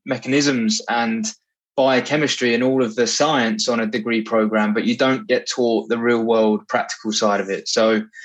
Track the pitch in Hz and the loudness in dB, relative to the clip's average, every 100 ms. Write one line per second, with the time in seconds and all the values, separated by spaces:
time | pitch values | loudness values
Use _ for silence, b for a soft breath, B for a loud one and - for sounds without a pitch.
0 | - 127 120 139 143 127 113 110 - 117 | -8 -6 -2 0 2 0 0 -2 -2 -2
1 | 117 113 107 - _ _ _ - 131 127 | -2 -2 -6 -10 _ _ _ 0 2 2
2 | - 151 143 - 123 117 127 131 120 110 | 0 0 0 0 0 2 2 2 0 0
3 | 117 - 147 147 113 110 - 117 110 117 | -2 2 2 2 0 0 -2 -2 -2 -4
4 | 110 113 110 113 107 107 107 107 110 123 | -2 -2 0 0 2 2 0 0 0 2
5 | 131 131 110 123 - - 120 113 - 120 | 2 0 0 -2 -2 -2 0 0 0 -2
6 | 117 117 113 113 110 107 - 120 - - | 2 2 2 4 4 2 0 -4 -2 -6
7 | 110 107 110 101 98 92 - - 110 110 | -6 -2 0 0 -2 -6 -4 0 2 2
8 | 107 B | -2 B